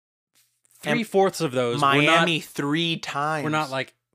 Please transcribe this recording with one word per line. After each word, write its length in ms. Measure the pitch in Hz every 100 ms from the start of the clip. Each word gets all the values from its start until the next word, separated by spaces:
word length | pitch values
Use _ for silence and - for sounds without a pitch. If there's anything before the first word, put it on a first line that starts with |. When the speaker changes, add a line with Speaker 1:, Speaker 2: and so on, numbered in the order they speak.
| _ _ _ _ _ _ _ _
Speaker 1:
And 120 | 156 151
Speaker 2:
three-fourths 460 | 220 196 196 -
of 100 | 160
those 300 | 127 120 123
were 0 |
not 160 | 139 139
Speaker 1:
Miami 420 | 147 165 170 156
three 580 | - - 143 156 170 160
times. 460 | - 143 151 156
Speaker 2:
were 60 | 147
not, 200 | 156 151
like, 240 | 131 131 _ _